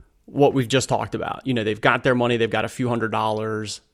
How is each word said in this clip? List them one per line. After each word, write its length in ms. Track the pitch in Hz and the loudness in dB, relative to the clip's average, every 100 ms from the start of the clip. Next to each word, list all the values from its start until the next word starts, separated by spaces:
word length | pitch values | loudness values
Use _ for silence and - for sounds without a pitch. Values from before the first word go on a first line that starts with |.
| _ _ - | _ _ -8
what 280 | 131 139 | 2 4
we've 160 | 135 117 | 4 2
just 180 | 131 - | 0 0
talked 280 | 113 110 - | -2 -2 -4
about. 300 | - - - | -6 -6 -4
You 80 | |
know, 120 | 120 107 | -2 -2
they've 160 | 107 | 2
got 220 | 143 123 | 2 4
their 120 | 135 123 | 2 2
money, 220 | 120 120 | 2 2
they've 120 | 113 | 0
got 140 | 110 | 0
a 60 | 113 | -2
few 180 | - 120 | -4 -2
hundred 240 | 117 110 | -2 -2
dollars, 720 | 110 110 107 110 107 104 - - | -2 0 -2 -4 -6 -8 -12 -16